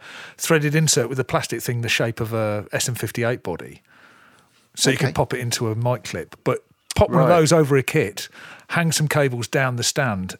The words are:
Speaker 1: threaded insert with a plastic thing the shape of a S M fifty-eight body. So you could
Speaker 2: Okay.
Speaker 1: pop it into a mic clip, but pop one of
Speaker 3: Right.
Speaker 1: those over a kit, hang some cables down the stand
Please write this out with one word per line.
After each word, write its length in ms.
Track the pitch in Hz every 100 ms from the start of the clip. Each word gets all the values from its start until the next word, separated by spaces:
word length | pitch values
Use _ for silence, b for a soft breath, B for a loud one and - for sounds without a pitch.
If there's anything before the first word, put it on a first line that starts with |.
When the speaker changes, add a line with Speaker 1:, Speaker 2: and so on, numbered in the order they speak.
| B B B B
Speaker 1:
threaded 380 | - 160 147
insert 340 | 156 156 147 117
with 100 | 131
a 60 |
plastic 380 | - 127 - 117
thing 180 | - 120
the 80 | 113
shape 320 | - 117 -
of 140 | 113
a 320 | 113 107 107 104
S 180 | 139 -
M 40 |
fifty-eight 480 | 117 113 - 117 127
body. 380 | 95 82 64 73 b b b b b b b b b
So 160 | - 143
you 80 | 131
could 80 | 139
Speaker 2:
Okay. 60 |
Speaker 1:
pop 180 | 156 135
it 80 | 127
into 300 | 120 - 113
a 40 |
mic 300 | 110 120 123
clip, 320 | - 90 - -
but 180 | - 123 - _ _
pop 140 | - 208
one 120 | 120
of 60 | 131
Speaker 3:
Right. 100 | 175
Speaker 1:
those 120 | 156
over 240 | 165 139 139
a 60 |
kit, 460 | - 156 101 - - B B B B
hang 240 | 160 165
some 160 | 143 151
cables 400 | 151 139 120 110
down 260 | 143 131
the 80 | 120
stand 540 | - - 131 98 92 -